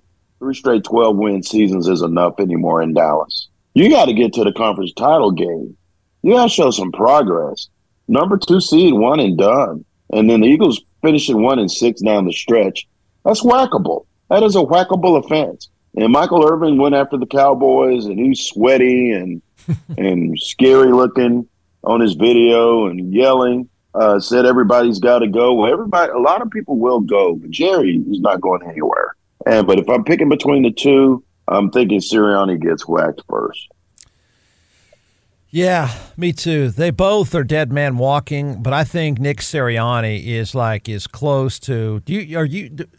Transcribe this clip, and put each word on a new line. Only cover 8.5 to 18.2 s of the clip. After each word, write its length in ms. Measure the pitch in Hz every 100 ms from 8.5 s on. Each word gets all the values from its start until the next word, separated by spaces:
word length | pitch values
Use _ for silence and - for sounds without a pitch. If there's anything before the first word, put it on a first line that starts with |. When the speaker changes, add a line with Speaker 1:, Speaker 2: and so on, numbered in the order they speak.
| 185
Speaker 1:
seed, 320 | - 156 180
one 260 | 107 120 151
and 180 | 101 85
done. 460 | 101 135 107 78 - _ -
And 160 | 107 110
then 120 | 113
the 80 | 117
Eagles 340 | 156 175 107 _ -
finishing 400 | 160 151 - 110
one 160 | 123 131
and 120 | 95
six 300 | - 120 107
down 240 | 107 104 90
the 60 |
stretch. 560 | - - 117 95 - - _ _ _
That's 180 | 196 220
whackable. 640 | 240 254 254 226 170 - _ _ -
That 120 | 196
is 140 | 214 185
a 40 |
whackable 640 | 151 175 214 185 180 151
offense. 440 | - 156 110 - - _ _ 107
And 160 | 113
Michael 340 | 143 175 170 151
Irvin 300 | 165 160 135
went 160 | 143
after 220 | 139 135 135
the 100 | 120
Cowboys, 800 | 143 139 131 135 131 131 123 104
and 120 |
he's 220 | 98